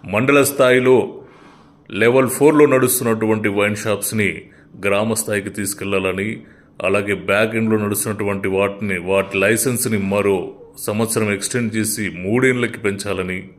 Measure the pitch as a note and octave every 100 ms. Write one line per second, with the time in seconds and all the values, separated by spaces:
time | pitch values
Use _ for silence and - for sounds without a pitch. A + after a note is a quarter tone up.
0 | - G#2 C3 C#3+ C#3 - B2+ B2+ C3 B2+
1 | G2 - - - - - - _ _ F#2+
2 | A2+ C3 B2+ - C#3+ D3+ D3 C3 B2+ B2
3 | A#2 A2 A2 A2 G#2+ G2+ G2+ G#2 A2 G2+
4 | - A2+ G2+ D#2+ - - - - G2 G2+
5 | A2 A2 - G#2 G2+ F#2 G2 G2 G2 G2
6 | F#2+ F#2 G#2 A2+ - - _ _ F#2 G2+
7 | G2+ F#2+ F#2 G2 A2 A2+ A2+ A2 G#2 G2+
8 | A#2 G2+ G#2 G2 G2 F#2+ G2+ G2 G#2+ F#2
9 | F2 F#2+ F#2+ G2 G2 A2+ C3+ A#2+ A2+ G#2+
10 | G2 G2+ G2+ F#2 G2 - - - - G#2+
11 | A2+ A2+ G#2+ G2 - B2 A#2 A2 G#2+ -
12 | G2+ E2+ F2+ A#2 C3 B2 A#2 G#2+ G#2+ G2
13 | G2+ F#2 F2+ F#2 F#2